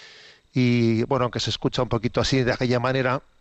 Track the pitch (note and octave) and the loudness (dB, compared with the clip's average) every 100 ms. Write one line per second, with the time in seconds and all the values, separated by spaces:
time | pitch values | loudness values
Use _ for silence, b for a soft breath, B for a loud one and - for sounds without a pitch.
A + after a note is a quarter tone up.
0 | B B B B _ C3 B2 A#2+ A#2 A2+ | B B B B _ 0 2 4 2 2
1 | A#2+ C3 A#2+ A#2 - - C#3 - A#2 A#2+ | 0 0 0 -2 -4 -4 -2 -2 -2 -2
2 | A2 - A#2 C3+ B2 G2+ B2+ B2 B2 C3 | -2 -2 0 2 0 0 0 0 0 0
3 | B2+ C3+ - _ | 0 -2 -6 _